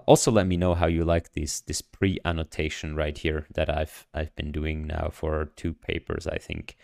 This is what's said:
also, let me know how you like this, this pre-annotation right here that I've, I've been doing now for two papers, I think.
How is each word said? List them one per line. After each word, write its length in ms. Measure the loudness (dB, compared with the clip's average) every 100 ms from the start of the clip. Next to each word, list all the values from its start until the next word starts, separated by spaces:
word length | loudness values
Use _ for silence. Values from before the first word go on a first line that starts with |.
| 6
also, 260 | 6 8
let 140 | 4 4
me 120 | 2
know 180 | 2 4
how 100 | 2
you 180 | 2
like 300 | 2 2 0
this, 260 | -6 -6 -6
this 220 | -8 -8
pre-annotation 1120 | -10 -2 0 0 -2 -4 -4 -4 -4 -4 -6 -2
right 220 | -2 -2
here 300 | -2 -2 -4 -2
that 120 | -2
I've, 380 | 0 -4 -8 -10
I've 220 | -6 -6 -6
been 160 | -6
doing 340 | -4 -4 -4 -4
now 240 | -4 -4
for 380 | -4 -4 -2 -4 -6
two 180 | -8
papers, 540 | -6 -6 -6 -4 -6 -4
I 100 | -6
think. 400 | -6 -10 -10 -18